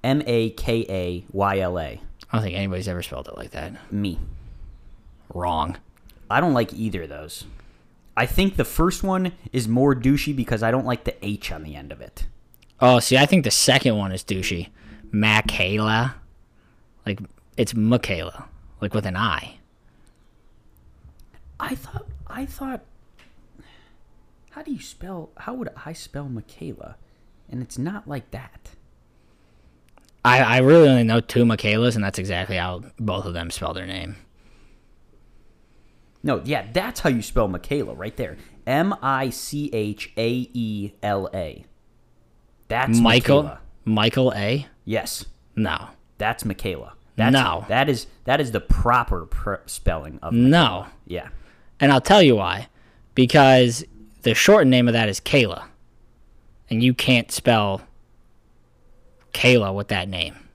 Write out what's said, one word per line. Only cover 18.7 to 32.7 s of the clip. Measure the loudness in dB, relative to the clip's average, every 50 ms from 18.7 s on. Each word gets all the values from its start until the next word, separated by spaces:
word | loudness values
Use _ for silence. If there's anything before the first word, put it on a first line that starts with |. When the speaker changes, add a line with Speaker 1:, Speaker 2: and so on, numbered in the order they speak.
| -14 -10
Speaker 2:
Like, | -8 -4 -4
with | -4 -4 -4
an | -4 -2
I. | -2 -2 -2 -4 -6 -8 -20 -20 _ _ _ _ _ -20 _ _ _ -20 _ _ _ _ _ _ _ -20 _ _ _ -20 _ -20 _ -20 -20 _ _ -20 _ _ -20 -20 _ -20 -20 -20 -14 -12
Speaker 1:
I | -10 -8 -8
thought, | -10 -12 -12 -14 -14 -12 -12 -16 -16 -16 -14
I | -12 -12 -12
thought | -12 -12 -12 -12 -10 -12 -12 -14 _ -20 -20 -20 _ _ _ -20 _ _ -20 -20 _ _ -20 -20 -20 -20 -20 _ _ _ _ -20 _ -20 _ _ _ _ _ _ _ _
how | -18
do | -12 -10
you | -10 -12
spell, | -12 -18 -18 -16 -14 -12 -12 -12 -14 -16 _
how | -14 -12 -12 -10
would | -8 -10 -10 -12 -14 -16
I | -16 -16
spell | -16 -18 -14 -12 -12 -10 -10
Michaela? | -10 -12 -12 _ -18 -16 -14 -14 -14 -14 -16 -20 -20 -20 -20 _ _ _ _ _ _ _ _ -14
And | -12 -12 -12
it's | -10 -10 -8
not | -8 -8 -8 -10 -12 -12
like | -12 -12 -12 _
that. | -16 -16 -16 -18 _ -20 _ -20 -20 -20 -20 _ _ _ _ _ _ _ _ _ _ _ _ _ _ _ _ _ _ _ _ _ _ _ _ _ _ _ _
Speaker 2:
I, | 4 4 6
I | 4 4 4 4
really | 8 8 10 10 10 10
only | 8 6 4
know | 4 2 2
two | 0 0 2 4 4
Michaelas, | 4 4 2 0 0 2 2 2 2 0
and | 0 -2
that's | -2 -4 -6
exactly | -6 -4 -4 -6 -4 -4 -4 -4
how | -4 -4